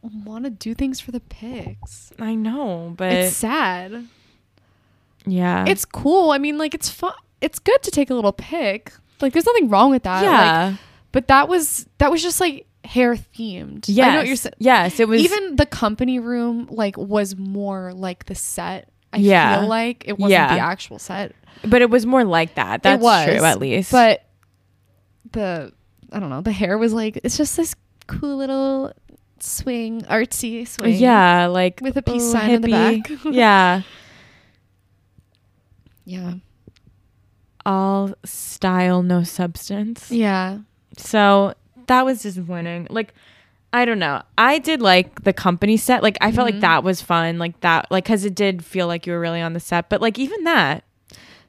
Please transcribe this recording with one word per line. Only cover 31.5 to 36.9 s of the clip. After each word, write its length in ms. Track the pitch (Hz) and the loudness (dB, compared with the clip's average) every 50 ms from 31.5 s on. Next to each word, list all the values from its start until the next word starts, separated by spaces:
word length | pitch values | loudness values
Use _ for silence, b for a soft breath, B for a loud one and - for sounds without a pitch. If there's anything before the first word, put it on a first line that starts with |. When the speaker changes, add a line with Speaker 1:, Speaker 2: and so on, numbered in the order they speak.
| 180 185 185 185 180 - | 2 2 0 0 -2 -4
Speaker 1:
With 140 | 262 269 269 | -8 -4 -4
a 60 | 277 | -4
peace 220 | 240 - 240 240 240 | -4 -2 -4 -2 -2
Speaker 2:
oh, 80 | 233 233 | -2 -2
Speaker 1:
sign 160 | 233 214 220 | 0 2 2
in 120 | 240 226 226 | 2 2 2
the 40 | 233 | 2
Speaker 2:
hippie. 340 | 226 220 220 220 226 220 220 - 302 269 - | 2 4 4 2 2 0 -4 -8 -12 -8 -6
Speaker 1:
back. 20 | |
<laughs> 80 | 311 285 | -2 2
Speaker 2:
Yeah. 480 | 247 240 220 202 196 185 180 180 190 190 b b b b b b b b b b b b b b b b _ _ _ _ _ _ _ _ _ _ _ _ _ _ _ _ _ _ _ _ _ _ _ _ _ _ _ _ | 4 6 6 8 6 6 4 4 0 -2 b b b b b b b b b b b b b b b b _ _ _ _ _ _ _ _ _ _ _ _ _ _ _ _ _ _ _ _ _ _ _ _ _ _ _ _
Speaker 1:
Yeah. 280 | - 180 185 180 175 180 180 _ _ _ _ _ - _ _ _ _ | -16 -14 -12 -10 -10 -12 -12 _ _ _ _ _ -20 _ _ _ _